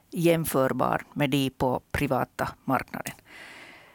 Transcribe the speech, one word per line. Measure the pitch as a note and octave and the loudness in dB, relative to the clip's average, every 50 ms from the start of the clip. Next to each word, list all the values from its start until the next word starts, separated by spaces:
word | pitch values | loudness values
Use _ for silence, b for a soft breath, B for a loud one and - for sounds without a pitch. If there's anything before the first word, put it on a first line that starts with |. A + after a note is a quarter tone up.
| B B | B B
jämförbar | - F3+ E3 E3+ E3 E3 D#3+ - - C#3 C3 C3 - B2+ - - - - - - - | -4 2 4 4 4 4 2 0 2 2 2 2 2 2 2 2 2 0 -4 -6 -2
med | - D3 C3+ | -2 0 2
de | C#3 C#3 C3+ C3 | 2 2 0 0
på | - - C#3 B2+ B2 - _ _ | 0 0 0 0 0 -2 _ _
privata | - - C#3+ B2+ B2+ A#2+ C3 - - - B2+ - - _ - | -4 -2 -2 0 0 -2 -2 -4 -4 -6 -6 -6 -6 _ -4
marknaden. | - C3 - - - - - - - - - B B B B B B B B B B B B B B | -2 0 0 -2 -4 -10 -10 -10 -10 -12 -14 B B B B B B B B B B B B B B